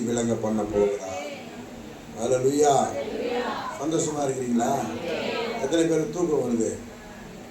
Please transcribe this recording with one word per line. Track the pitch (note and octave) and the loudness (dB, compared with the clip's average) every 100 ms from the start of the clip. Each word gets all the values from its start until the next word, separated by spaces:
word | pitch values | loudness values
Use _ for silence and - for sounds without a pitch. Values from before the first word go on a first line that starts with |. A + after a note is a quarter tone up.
| A#2 | 0
விளங்க | A#2 A#2 | 0 2
பண்ண | A2+ G#2+ A2 | 0 0 0
போகிறார். | G#2 G#2 G2+ - - - - - - - - - - - - A2 | 2 4 4 2 -4 -6 -8 -10 -12 -14 -14 -14 -14 -14 -14 -4
அல்லேலூயா. | B2 B2+ C3+ D3 D3 C3 - - - - E3+ A#3+ - - - - | 0 4 4 6 6 6 4 0 -4 -4 -2 -2 -2 -4 -6 -4
சந்தோஷமா | D3+ E3 D#3 D3 | 0 0 0 0
இருக்கிறீங்களா? | C#3 C3 B2 A#2 A#2 - - - - - - - - - | 0 0 0 2 2 2 -2 -4 -4 -2 -2 -2 -4 -2
எத்தனை | C#3 E3 D#3+ | 0 2 4
பேருக்கு | D#3+ D#3 | 4 2
தூக்கம் | F3+ D#3+ C#3+ | 0 2 2
வருது? | B2 A2+ G#2+ F#2+ - - - - - - - | 2 2 0 -2 -10 -14 -16 -14 -14 -14 -16